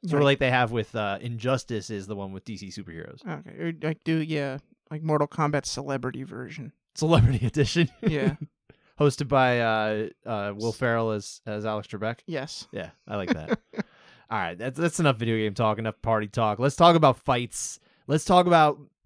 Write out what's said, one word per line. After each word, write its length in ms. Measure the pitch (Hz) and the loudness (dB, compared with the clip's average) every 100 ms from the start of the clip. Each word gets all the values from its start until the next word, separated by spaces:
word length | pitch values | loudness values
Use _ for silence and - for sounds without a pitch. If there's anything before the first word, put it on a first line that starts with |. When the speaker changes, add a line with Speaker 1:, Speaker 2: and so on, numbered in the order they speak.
| 190 | 0
Speaker 1:
Sort 80 | |
of 60 | 147 | 2
Speaker 2:
Right. 60 | 143 | 4
Speaker 1:
like 140 | 139 | 4
they 120 | 131 | 2
have 200 | 127 120 | 2 2
with, 220 | 117 107 113 | 0 -4 -4
uh, 220 | 104 98 | -4 -4
Injustice 680 | 120 117 123 131 - 113 92 | -8 -6 -2 -2 -2 -8 -6
is 160 | 104 95 | -8 -8
the 80 | 104 | -8
one 160 | 98 | -8
with 140 | 95 - | -12 -12
D 120 | 98 | -12
C 100 | 98 | -12
superheroes. 580 | 87 92 82 - 139 226 | -14 -14 -14 -14 -14 -12
Speaker 2:
Okay, 300 | 156 - - | -12 -12 -8
or, 160 | 170 165 | -8 -4
like, 220 | 151 156 | -6 -4
do, 140 | - 160 | -2 -2
yeah, 420 | 156 156 139 135 _ _ _ | -2 -4 -4 -8 _ _ _
like, 100 | 156 | -8
Mortal 240 | 156 151 147 | -2 0 0
Kombat 380 | - 151 147 - | 0 0 0 -4
celebrity 580 | - 139 139 123 123 | -8 -6 -4 -4 -8
version. 480 | 131 113 127 147 120 _ _ - | -12 -12 -12 -14 -16 _ _ -4
Speaker 1:
Celebrity 500 | 156 160 117 131 120 | 4 6 6 4 0
<laughs> 20 | |
edition. 420 | 151 139 165 170 - | 2 2 4 0 2
Speaker 2:
Yeah. 340 | 220 151 151 147 151 _ _ | -2 0 0 -2 -12 _ _
Speaker 1:
<laughs> 320 | _ _ - | _ _ 2
Hosted 280 | 147 - 135 | 2 2 0
by, 320 | 139 127 123 | 4 4 4
uh, 480 | 113 110 110 107 107 - - | 2 2 0 -2 -4 -8 -6
uh, 280 | 107 101 101 | -4 -4 -4
Will 140 | 117 | -4
Speaker 2:
S- 60 | 107 | -2
Speaker 1:
Ferrell 340 | 123 113 113 | 0 2 0
as, 300 | 107 - - - | -2 -6 -16 -10
as 200 | 107 110 | -6 -4
Alex 220 | 107 101 | -6 -6
Trebek. 320 | 107 107 117 - | -6 -6 -6 -8
Speaker 2:
Yes. 420 | 156 139 - - | -10 -8 -14 -12
Speaker 1:
Yeah, 180 | - 85 _ - | -12 -12 _ -10
I 80 | 104 | -6
like 140 | 90 | -4
that. 260 | 80 78 - _ | -6 -4 -8 _
Speaker 2:
<laughs> 120 | - - _ _ _ _ | -12 -12 _ _ _ _
Speaker 1:
All 80 | 110 | -4
right, 200 | 87 87 | -4 -6
that's, 200 | 120 131 | -8 -2
that's 220 | 170 - | -4 2
enough 160 | 156 117 | 2 2
video 200 | 117 113 | 0 0
game 160 | 110 | 0
talk, 240 | 101 110 107 | 0 -2 0
enough 220 | 113 - | -4 -6
party 260 | - 110 107 | 0 0 0
talk. 320 | - 110 104 | -2 0 2
Let's 160 | 131 - | -2 6
talk 200 | 170 165 | 6 8
about 200 | 151 123 | 4 2
fights. 640 | - 123 123 - - - _ _ - | -2 -2 -2 -8 -10 -12 _ _ -4
Let's 180 | 151 - | -2 4
talk 200 | 180 180 | 4 6
about, 320 | 170 151 143 120 _ | 6 6 2 -12 _